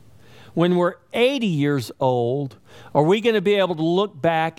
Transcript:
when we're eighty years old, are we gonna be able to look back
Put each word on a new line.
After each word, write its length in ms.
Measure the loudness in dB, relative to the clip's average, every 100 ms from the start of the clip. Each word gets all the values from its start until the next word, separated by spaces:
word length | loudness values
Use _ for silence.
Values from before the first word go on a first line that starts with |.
| -20 -20 -20 -20 -8
when 200 | 0 2
we're 200 | 2 0 -4 _
eighty 340 | 0 0 2 0
years 460 | 0 0 0 -4 -4
old, 560 | -2 0 -2 -4 -6 -12 -20 -20 -4
are 100 | 0
we 160 | 2 2
gonna 220 | 2 0
be 120 | 2
able 220 | 0 0 -2
to 80 |
look 360 | -2 0 -2 -2
back 380 | -2 0 -2